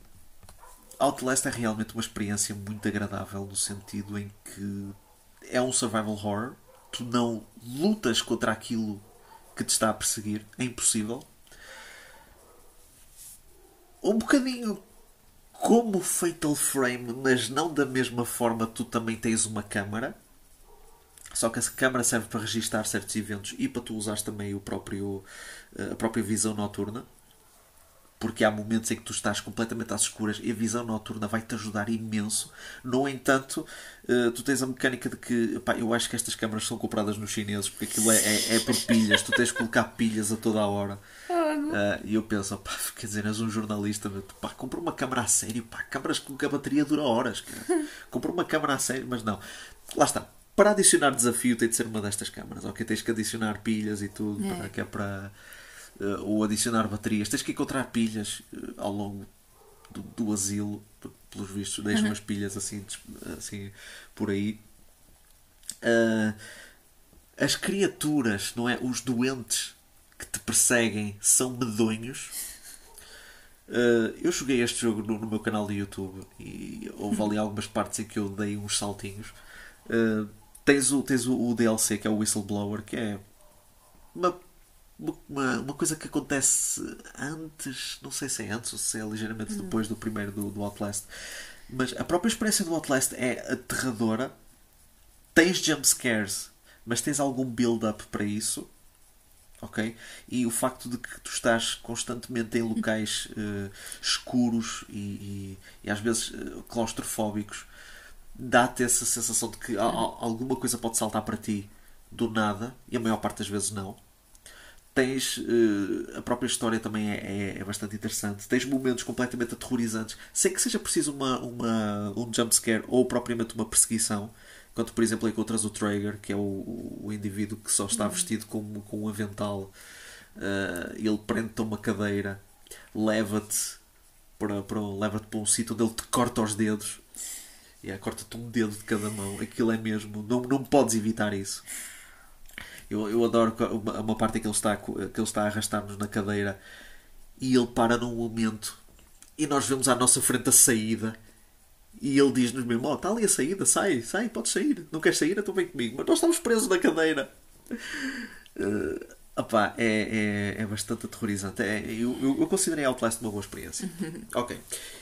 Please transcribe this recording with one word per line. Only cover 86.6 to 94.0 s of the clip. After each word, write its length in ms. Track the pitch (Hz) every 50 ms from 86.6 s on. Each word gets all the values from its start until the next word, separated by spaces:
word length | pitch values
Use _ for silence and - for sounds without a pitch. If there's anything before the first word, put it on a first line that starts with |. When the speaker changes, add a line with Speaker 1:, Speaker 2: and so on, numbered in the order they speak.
| - - - - - - - - - - - -
Speaker 1:
antes, 800 | - 143 160 160 160 156 - - - 139 131 - - - - -
não 100 | - 139
sei 160 | 131 - 139 131
se 160 | - - 120
é 80 | 101
antes 220 | 104 120 120 - -
ou 60 | 107
se 200 | - - - 110
é 40 | 107
ligeiramente 500 | 107 107 110 110 107 113 110 110 104 -
Speaker 2:
Hum. 40 | 101 98
Speaker 1:
depois 240 | 92 101 113 110 104
do 80 | 110
primeiro 360 | - - 110 107 107 101 101
do, 180 | 98 104 104 101
do 120 | 98 101 104
Outlast, 420 | 101 - - 107 101 104 - - - - - - - - - - - - - - -
mas 240 | - 127 127 123 - -
a 60 | -
própria 260 | - 160 175 - 233
experiência 360 | 220 - 220 214 208 - 196
do 80 | 165 165
Outlast 400 | 160 151 - 143 131 127 - -
é 380 | - 123 127 113 - - -
aterradora. 800 | 127 - - - - 117 127 131 117 104